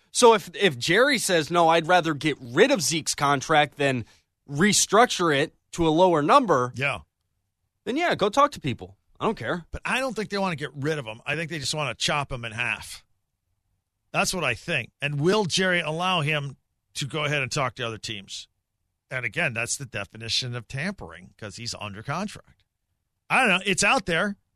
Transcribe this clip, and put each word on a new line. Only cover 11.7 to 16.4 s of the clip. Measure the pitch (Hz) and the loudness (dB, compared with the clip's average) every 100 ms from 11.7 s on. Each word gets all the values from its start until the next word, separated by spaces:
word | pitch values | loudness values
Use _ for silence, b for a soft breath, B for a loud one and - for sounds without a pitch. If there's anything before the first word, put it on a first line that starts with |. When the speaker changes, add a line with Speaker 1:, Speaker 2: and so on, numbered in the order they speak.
| 156 | -4
Speaker 2:
wanna | 143 | -6
chop | 113 - 151 143 | -4 -2 -2 -4
him | 135 | -8
in | 117 | -8
half. | 110 120 104 - - _ _ _ _ _ _ _ _ _ _ _ | -6 -6 -6 -10 -18 _ _ _ _ _ _ _ _ _ _ _
That's | - 196 | -4 -2
what | 185 | -2
I | 143 113 | -4 -4
think. | - 156 113 _ | -4 -6 -6 _
And | 143 147 | -6 -2
will | 156 208 196 | 0 2 0
Jerry | - 190 175 | 0 0 0
allow | 151 160 180 180 | -2 -4 -2 0
him | 147 151 | 0 -2